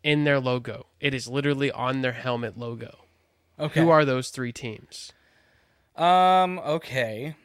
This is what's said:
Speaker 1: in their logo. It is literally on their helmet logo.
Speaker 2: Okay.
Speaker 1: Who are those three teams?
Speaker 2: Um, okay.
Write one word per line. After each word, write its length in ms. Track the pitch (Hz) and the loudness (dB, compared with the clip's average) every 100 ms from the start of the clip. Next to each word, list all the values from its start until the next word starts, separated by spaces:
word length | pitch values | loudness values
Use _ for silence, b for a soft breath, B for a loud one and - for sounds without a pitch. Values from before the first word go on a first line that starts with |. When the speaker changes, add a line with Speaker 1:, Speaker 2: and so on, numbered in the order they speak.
Speaker 1:
in 200 | 151 147 | 0 2
their 160 | 147 139 | 4 2
logo. 480 | 127 127 120 107 - _ | 0 -2 -4 -12 -16 _
It 140 | 139 | -4
is 140 | 131 120 | -4 -4
literally 440 | 135 143 139 139 | -2 -2 0 -2
on 300 | - 127 131 | -2 -4 -2
their 120 | 127 | -4
helmet 440 | 117 127 120 117 117 | -4 -6 -4 -6 -8
logo. 480 | 120 117 113 - _ _ _ _ _ - | -12 -12 -14 -18 _ _ _ _ _ -8
Speaker 2:
Okay. 220 | 151 156 | -2 2
Speaker 1:
Who 80 | 165 | 6
are 160 | 156 143 | 6 4
those 240 | 127 131 | 0 -4
three 200 | - 120 | -8 -8
teams? 600 | - 120 107 - - - - _ _ _ _ _ _ _ - | -8 -12 -12 -16 -20 -20 -20 _ _ _ _ _ _ _ 0
Speaker 2:
Um, 600 | 170 185 185 185 185 180 | 4 6 6 6 4 0
okay. 760 | 143 160 - 131 117 107 147 156 | -4 -4 -4 -2 -2 -4 -10 -12